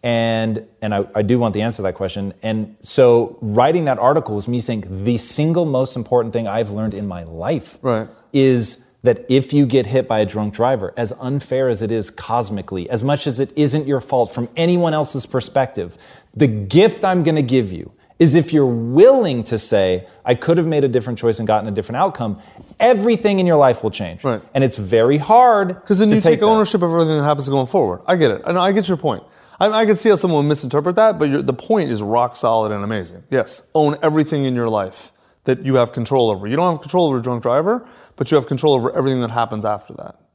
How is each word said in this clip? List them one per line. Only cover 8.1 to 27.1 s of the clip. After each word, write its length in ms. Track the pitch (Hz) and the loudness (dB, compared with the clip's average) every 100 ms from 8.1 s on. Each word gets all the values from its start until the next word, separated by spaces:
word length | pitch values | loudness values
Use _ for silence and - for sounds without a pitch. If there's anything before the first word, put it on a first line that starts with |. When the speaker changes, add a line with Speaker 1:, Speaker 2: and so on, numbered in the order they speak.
| - _ | -16 _
Speaker 1:
is 540 | 139 135 123 110 - _ _ | 2 4 4 0 -8 _ _
that 240 | 127 113 - | 0 0 2
if 240 | 127 135 | 0 2
you 140 | 147 139 | 2 2
get 180 | 135 | 2
hit 240 | 104 131 - | 0 -2 0
by 120 | 110 | 0
a 60 | 104 | -2
drunk 280 | 104 107 | -2 -8
driver, 400 | 101 120 131 92 - | -2 -2 0 -4 -6
as 160 | 113 - | -8 -6
unfair 480 | 127 139 - 131 131 | -6 -6 -4 -2 0
as 140 | 110 | -2
it 80 | 107 | -2
is 200 | 113 95 | -4 -6
cosmically, 760 | - - 117 107 104 92 95 87 | -10 -4 -4 -2 -8 -8 -10 -6
as 160 | 120 | -4
much 220 | 127 143 - | -2 -2 -4
as 140 | 117 | -4
it 100 | 139 - | -4 0
isn't 300 | 147 143 143 | 0 0 -2
your 140 | 135 | -4
fault 320 | - 131 113 | -2 -2 -2
from 160 | - 120 - | -4 -8 -2
anyone 380 | 165 180 170 | 0 2 0
else's 320 | 156 147 139 - | -2 -4 -6 -6
perspective, 720 | 131 - - 127 - 87 - - - _ | -6 -2 -2 -2 -4 -10 -12 -20 -20 _
the 120 | - 143 | 0 0
gift 580 | 107 98 151 214 220 | 2 0 4 4 2
I'm 180 | 196 185 | 0 0
gonna 200 | 160 156 | 2 0
give 300 | 131 131 104 | 2 0 0
you 200 | 90 - _ _ _ | -6 -14 _ _ _
is 160 | 165 156 | 4 4
if 160 | 165 | 2
you're 140 | 160 135 | 2 2
willing 760 | 117 117 135 226 269 202 123 | 0 0 6 8 6 2 -2
to 140 | 107 113 | -4 -4
say, 480 | - 104 95 92 92 - | 0 0 2 0 -4 -14
"I 100 | - 123 | -2 -2
could 220 | - 165 | 2 0
have 80 | 165 | 2
made 160 | 156 | 0
a 40 | 139 | 0
different 300 | 123 117 117 | 0 -2 -4
choice 220 | 120 110 | -2 -2
and 80 | 110 | 0
gotten 200 | 107 107 | 0 0
a 40 | |
different 240 | 101 101 123 | -6 -6 -2
outcome," 420 | 190 - 117 101 - - - - | -2 -2 -8 -8 -14 -20 -20 0
everything 640 | 233 233 214 226 214 196 | 2 2 2 0 0 0
in 60 | 180 | 2
your 100 | 156 | 4
life 260 | 139 117 | 4 4
will 80 | 110 | -2
change. 320 | - 90 87 | -4 -10 -6
Speaker 2:
Right. 200 | 139 113 - | -6 -6 -4
Speaker 1:
And 80 | 139 | 0
it's 140 | 135 - | 0 -2
very 420 | 95 113 117 147 | 0 2 4 2
hard 680 | 143 226 247 214 190 180 - | 4 6 6 4 0 -6 -2
Speaker 2:
'Cause 120 | 190 | 2
then 120 | 214 | 4
Speaker 1:
to 40 | 214 | 4
Speaker 2:
you 40 | |
Speaker 1:
take 140 | 240 | 4
Speaker 2:
take 60 | 233 | 4
Speaker 1:
that. 60 | 214 | 4
Speaker 2:
ownership 360 | 220 208 202 | 4 2 0
of 100 | 170 | 0
everything 240 | 165 165 | 2 2